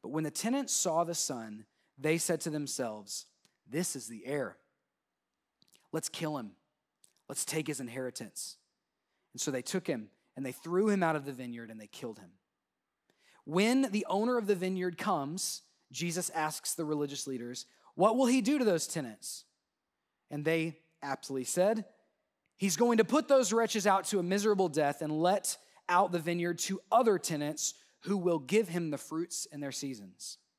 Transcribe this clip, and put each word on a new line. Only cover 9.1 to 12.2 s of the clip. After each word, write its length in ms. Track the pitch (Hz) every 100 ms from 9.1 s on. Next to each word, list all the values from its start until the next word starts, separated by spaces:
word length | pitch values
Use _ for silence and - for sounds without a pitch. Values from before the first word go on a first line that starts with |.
| _ _
And 80 | -
so 100 | -
they 120 | 131
took 240 | 123 190 -
him, 240 | 135 107 _ _ -
and 80 |
they 80 | 135
threw 380 | 127 165 175 214
him 120 | 202
out 140 | 170 156
of 80 |
the 80 | 139
vineyard, 380 | 127 127 117 113
and 100 | 110
they 60 | 104
killed 320 | - 120
him. 140 | 104